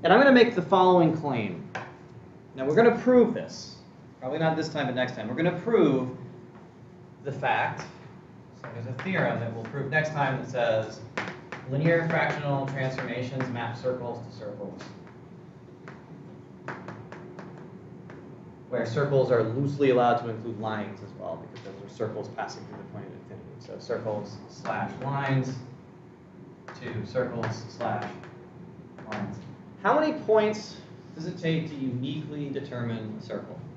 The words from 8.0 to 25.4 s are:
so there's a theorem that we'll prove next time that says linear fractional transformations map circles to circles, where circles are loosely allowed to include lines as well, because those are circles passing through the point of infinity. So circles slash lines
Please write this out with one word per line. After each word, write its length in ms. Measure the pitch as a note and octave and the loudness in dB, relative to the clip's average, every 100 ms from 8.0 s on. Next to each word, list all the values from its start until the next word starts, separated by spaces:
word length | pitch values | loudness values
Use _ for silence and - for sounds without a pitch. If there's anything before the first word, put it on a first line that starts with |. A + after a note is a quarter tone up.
| - - - - - - | -18 -18 -20 -20 -20 -16
so 80 | - | -12
there's 120 | A#2 A2+ | -10 -8
a 160 | - | -6
theorem 340 | F#3+ F3 - A#2 | -2 0 2 0
that 140 | A#2 | -2
we'll 100 | A2+ | -6
prove 260 | - C#3+ C3+ | -6 -6 0
next 200 | D#3 D3+ | 0 0
time 300 | C#3+ C#3 B2+ | 0 0 0
that 100 | A#2+ | -4
says 500 | B2 A#2 A2 A2 - - - - - - - - | 0 2 2 0 -8 -10 -8 -8 -10 -12 -14 -4
linear 360 | C3+ D#3+ E3 D#3+ | 2 4 4 4
fractional 560 | D#3+ - C#3+ D3 C#3 C3+ | 2 2 0 0 0 -2
transformations 840 | C3+ C3 B2+ B2 A#2+ B2 C3 B2 | -2 -4 -2 -4 -4 -4 -4 -4
map 260 | A#2 A#2 | -4 -4
circles 480 | A#2 B2+ B2+ A#2+ A2+ - | -2 -2 -2 -4 -6 -10
to 120 | - | -12
circles, 440 | G#2+ G2+ G2 F2+ - - - - - - - - - - - - - - - - - - - - - - - - - - - - - - - - - - - - - - - | -10 -8 -10 -10 -14 -14 -16 -18 -18 -18 -18 -18 -20 -18 -16 -18 -18 -18 -18 -18 -20 -16 -12 -12 -12 -14 -14 -14 -14 -14 -14 -14 -16 -16 -16 -16 -16 -16 -16 -18 -18 -18 -6
where 160 | B2 | -4
circles 460 | A2+ D3 C#3 C#3 B2 | 0 0 2 4 6
are 120 | A#2+ | 4
loosely 460 | A2 A#2+ C#3+ C#3 C#3 | 4 0 0 4 6
allowed 300 | B2 A#2+ A#2 | 8 6 4
to 100 | A#2+ | 0
include 320 | A2 A2+ G#2 | -6 -6 -6
lines 400 | A2 G#2+ G2 - | -4 -4 -6 -8
as 80 | G2 F#2+ | -14 -10
well, 180 | F#2+ D#2+ | -8 -8
because 280 | E2+ - | -10 -14
those 260 | G2 F#2+ G2 | -14 -14 -14
are 40 | |
circles 340 | - G#2+ G#2+ G#2 - | -6 -6 -4 -8 -8
passing 260 | G#2 - - | -8 -10 -14
through 100 | G#2 | -14
the 80 | G2 | -14
point 140 | G#2 F#2+ | -14 -14
of 60 | |
infinity. 300 | F#2+ - A2 - - | -14 -16 -16 -16 -18
So 180 | - G2 | -14 -14
circles 580 | - A2+ A2 G#2 G2+ - - | -4 -4 -2 -6 -6 -12 -16
slash 400 | - - G#2 - - | -14 -6 -4 -4 -4
lines 520 | C3 C#3 C3+ C3+ | -4 -2 2 2